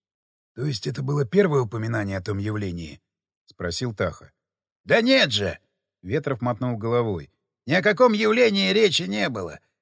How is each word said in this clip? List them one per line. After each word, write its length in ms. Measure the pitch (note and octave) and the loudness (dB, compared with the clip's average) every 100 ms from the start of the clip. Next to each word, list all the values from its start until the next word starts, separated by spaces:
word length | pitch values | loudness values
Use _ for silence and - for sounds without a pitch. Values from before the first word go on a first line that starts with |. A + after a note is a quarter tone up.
| _ _ _ _ _ | _ _ _ _ _
«То 120 | - C#3+ | -8 -6
есть 200 | B2+ D3 | -6 -6
это 160 | C#3+ | -6
было 220 | C3 D3 | -4 -2
первое 380 | C3+ F#3+ F#3+ C#3+ | 0 2 2 2
упоминание 560 | A#2+ B2 A2 A#2 G2+ G2 | -2 -4 -4 -4 -2 -4
о 40 | |
том 160 | F#2 G2 | -4 -4
явлении?» — 600 | G#2 G#2+ G2+ F2 D#2 C#2 _ _ _ _ _ | -4 -4 -4 -6 -10 -14 _ _ _ _ _
спросил 480 | - F2+ - B2 | -10 -8 -6 -6
Таха. 360 | G#2+ F#2 D#2+ - _ _ _ _ _ | -4 -4 -6 -16 _ _ _ _ _
«Да 160 | - A3 | 0 2
нет 320 | A3+ C4 F#3 | 4 4 2
же!» — 260 | G#2 G2 - _ _ _ _ | 0 -2 -6 _ _ _ _
Ветров 400 | F2+ C#3 C#3+ B2+ | -6 -4 -4 -4
мотнул 340 | B2 A2+ B2+ A2+ | -4 -2 -4 -4
головой. 540 | A2+ A#2+ A#2 F2+ D2 _ _ _ - | 0 0 0 -2 -8 _ _ _ -2
«Ни 60 | |
о 100 | E3+ | 2
каком 300 | G3+ G3+ B3 | 2 6 4
явлении 580 | G#3+ G#3+ A3+ A#3+ G3+ F#3+ | 4 2 4 4 4 2
речи 320 | G3 G#3+ D3 | 4 4 2
не 260 | F#3 G#3 F#3 | -2 -2 -2
было. 300 | A2+ F2 - _ _ | -4 -8 -10 _ _